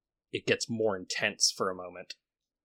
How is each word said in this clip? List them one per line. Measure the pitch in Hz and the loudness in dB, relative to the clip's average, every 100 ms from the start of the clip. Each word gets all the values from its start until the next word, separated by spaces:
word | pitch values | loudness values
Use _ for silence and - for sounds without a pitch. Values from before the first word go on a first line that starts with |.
| _ _ _ | _ _ _
it | 110 - | -4 2
gets | 104 - | 2 2
more | 113 110 95 | 0 2 2
intense | 90 - 107 98 - | -2 -2 0 2 2
for | - 101 | 2 -2
a | |
moment | 92 90 90 92 - _ _ _ _ | -2 -8 -12 -14 -18 _ _ _ _